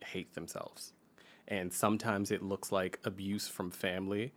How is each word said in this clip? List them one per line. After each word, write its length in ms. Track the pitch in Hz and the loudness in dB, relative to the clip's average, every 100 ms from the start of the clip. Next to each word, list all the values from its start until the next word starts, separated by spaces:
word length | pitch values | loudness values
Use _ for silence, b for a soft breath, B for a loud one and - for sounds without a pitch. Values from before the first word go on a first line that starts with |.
| - | -8
hate 280 | 95 - - | -6 -6 -8
themselves. 580 | 82 - - - - - _ b b b - | -6 -6 -8 -12 -16 -18 _ b b b -4
And 220 | 101 90 | -2 0
sometimes 580 | - 104 110 117 101 101 | 4 4 4 4 2 2
it 100 | 101 | 0
looks 300 | 95 98 - | 0 -2 2
like 280 | 98 92 - | 2 2 -2
abuse 460 | 113 95 98 104 - | -4 -2 0 0 -2
from 220 | - 90 | -4 -4
family. 600 | - 95 92 95 104 127 | -2 0 0 0 0 -2